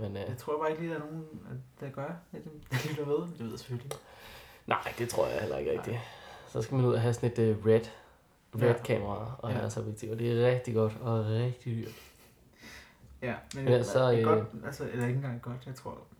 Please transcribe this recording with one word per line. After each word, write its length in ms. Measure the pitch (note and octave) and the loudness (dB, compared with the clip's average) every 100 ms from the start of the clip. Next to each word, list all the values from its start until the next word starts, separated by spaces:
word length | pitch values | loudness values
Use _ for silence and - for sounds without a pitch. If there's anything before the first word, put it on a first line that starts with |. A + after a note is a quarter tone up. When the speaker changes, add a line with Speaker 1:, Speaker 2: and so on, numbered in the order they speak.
Speaker 1:
men, 160 | G#2 G2 | -6 -6
øh, 60 | F#2+ | -6
Speaker 2:
Jeg 80 | C3 | -8
tror 200 | - D3+ | -4 0
bare 120 | D#3 | 0
ikke 120 | D#3 | 0
lige, 120 | E3 | -4
der 60 | D#3 | -4
er 40 | |
nogen, 200 | D3+ D#3+ D#3 A2+ G2 B2+ - - | -6 -10 -10 -14 -12 -12 -12 -12
der 100 | C#3 | -10
gør, 180 | C#3 C#3+ E3+ - | -8 -8 -8 -12
at 120 | - | -14
de, 60 | D#3+ D3+ - | -14 -16 -4
der 180 | B2+ D3+ | -2 -2
lytter 180 | D3+ C#3+ | -4 0
med. 80 | D3+ F3 | 0 -2
Det 80 | E3 | -6
ved 100 | A2+ | -8
jeg 80 | - | -8
selvfølgelig 260 | - B2 | -8 -8
ikke. 120 | C#3 - - - - - - - - | -8 -12 -14 -20 -18 -18 -20 -18 -2
Speaker 1:
Nej, 280 | A2+ - - | -2 -2 -4
det 100 | A#2 | -2
tror 180 | - B1+ | 0 0
jeg 140 | C2 | 0
heller 160 | G2 C2+ | -2 -2
ikke 120 | - | -2
Speaker 2:
Nej. 80 | D2+ | -2
Speaker 1:
rigtigt. 200 | - A#2 - - - - - | -2 -6 -8 -16 -18 -20 -8
Så 140 | B2+ | -4
skal 140 | A2+ C3+ | 0 2
man 100 | B2 | 4
ud 60 | |
og 60 | A2+ | 4
have 140 | A#2+ | 2
sådan 160 | A#2 A#2+ | 2 0
et, 60 | A#2+ | 4
øh, 280 | A2+ G2+ G#2 | 4 4 6
red, 140 | A2 A2 - - _ _ _ _ | 6 4 -8 -20 _ _ _ _
red 60 | A2 | 2
Speaker 2:
Ja. 220 | A#2+ A#2 | 4 4
Speaker 1:
kamera 500 | - A2 G2+ G2+ A2+ B2+ | 2 0 0 -4 -6 -6
og 120 | A2+ | -4
Speaker 2:
Ja. 60 | G#2+ | -2
Speaker 1:
deres 180 | G#2+ A2 | -2 -2
objektiv, 340 | G#2+ G#2+ G#2+ | -6 -6 -6
og 80 | A2 | -2
det 140 | A#2+ A#2 | 2 4
er 60 | B2 | 6
rigtig 240 | B2 B2 | 4 2
godt 220 | A2 A2 A2 | 2 2 2
og 260 | A#2+ A2+ A2 | 0 2 2
rigtig 380 | A2 B2 B2 B2 A2+ | 2 0 -2 -4 -4
dyrt. 120 | - - - - - _ _ _ - - - _ - - | -4 -10 -20 -20 -20 _ _ _ -20 -20 -20 _ -20 -8
Speaker 2:
Ja, 120 | B2 A2 - | -6 -6 -8
men 140 | C3+ C3 | -2 4
Speaker 1:
Ja, 100 | B2 | 4
Speaker 2:
det 80 | A#2+ | 6
Speaker 1:
så, 120 | C3 | 4
Speaker 2:
er 120 | B2+ A#2 | 6 6
Speaker 1:
øh, 60 | |
Speaker 2:
godt, 200 | A2+ A2 G#2+ - | 6 4 2 -6
altså, 200 | - - | -10 -8
eller 220 | - B2 A#2+ | -6 -2 0
ikke 100 | C3 | 0
engang 260 | C3+ A#2+ | -2 -6
godt, 240 | B2 B2+ C3+ | -8 -10 -10
jeg 80 | |
tror, 240 | B2 - - - | -12 -10 -12 -16